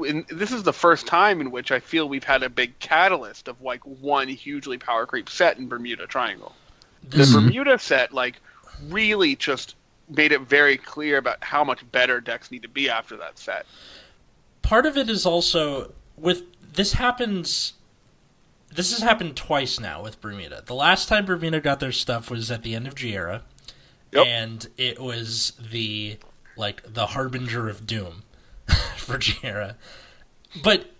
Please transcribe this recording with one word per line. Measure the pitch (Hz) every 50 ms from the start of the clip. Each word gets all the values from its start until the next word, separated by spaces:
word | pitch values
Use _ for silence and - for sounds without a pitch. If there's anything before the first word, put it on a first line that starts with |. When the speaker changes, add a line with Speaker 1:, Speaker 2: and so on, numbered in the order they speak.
| 160
Speaker 1:
in, | 147 151 160 170 -
this | 156 165 208 208
is | 254 233 190
the | 165 -
first | - - 170 165 - -
time | - 170 170 196 208 196 165
in | 143 131 123
which | 123 123 -
I | 139 123
feel | - - 165 165 156 143
we've | 139 135 -
had | - 135 131 131
a | 127
big | 120 - 123 120 - -
catalyst | - - 160 160 180 196 185 147 117 101 107 - -
of, | 131 120 123 127
like, | 127 123 120 -
one | 143 135 131 135 143 143 139 131
hugely | 131 135 127 - 143 147 143 135 143 127
power | 123 - - 120 110 117
creep | - 131 123 95 -
set | - - 180 165 -
in | 127 131 117
Bermuda | 113 120 120 120 113 - 90 -
Triangle. | - 135 120 107 98 - - - - _ _ - - _ _ _ _ _ - 131
The | 131 151
Speaker 2:
This | 139 135 120
Speaker 3:
Mm-hmm. | 107 110
Speaker 1:
Bermuda | 123 208 254 277 277 254 -
set, | - - 147 131 123 - 135
like, | 131 123 123 123 - _ - - - - - - 143 143 151
really | 170 214 220 214 214 202 185 147 135
just | - - - 135 123 - - - _ _ _ _ _ _ -
made | 147 151 151 151 151
it | 135
very | 131 117 139 143 147 143 135
clear | 131 - - - 151 151 151 143 139
about | 123 123 - - -
how | - 160 147 151
much | 135 123 - - 123 -
better | 127 127 127 123 123
decks | 117 120 117 117 - -
need | 127 120 113
to | 117
be | 120 139 139 127
after | 117 113 113 - 113 -
that | 82 76 - -
set. | - - 98 85 - - - - - - - - - - _ _ _ _ _ _ _ _ _ _ -
Speaker 2:
Part | - 214 233 269
of | 311 277
it | 285 254 220
is | 220 190 -
also | 180 170 175 170 - - 165 151 147 139 131 - - - - - - -
with, | - 156 175 180 175 - - _ _ - - -
this | 185 202 - -
happens, | - 254 247 240 247 240 214 202 180 165 - - - - - - _ _ _ _ _ _ _ _ _ _ _ _ _ _ _ _ _ _ _
this | 147 165 185 190 233
has | 226
happened | 214 233 214 226 180 160 127
twice | - - - 156 139 135 123 - -
now | 110 90 73 80 98
with | 110 - -
Bermuda. | - 107 101 101 87 71 65 - -
The | - 123
last | 131 143 170 190 185 - -
time | 220 208 196
Bermuda | 190 185 170 165 165 160 156
got | - 143 139 135
their | 147 131 120
stuff | - - - 120 113 113 - 123
was | 117 113 113
at | 120 113 113
the | 113 113
end | 113 123 135
of | 135
G | - 127 117 101
era, | 95 85 87 98 117 - - - - - - - - - _ _ _ _ _
Speaker 1:
Yep. | - 139 160
Speaker 2:
and | 123 120 117 113 113 113 110 - - -
it | - 131 123 117 -
was | 131 123 117 117 113 113 113 117 - - - -
the, | 117 110 113 117 113 107 107 107 107 104 104 - - - - _ _ - -
like, | - 107 104 101 - - 113 107
the | 117 107 107
harbinger | - 139 135 127 123 127 127 117 113 120 113 110
of | 101 101 110
doom | 110 113 110 95 85 82 95 - _ - - _ - - - -
<laughs> | - - - - - -
for | - - - 127 -
G | - - - - -
era. | 123 98 104 101 95 110 - - - - - - - - - - _ _ _ _ _ - 170 143
But | 214 202 180 - - - -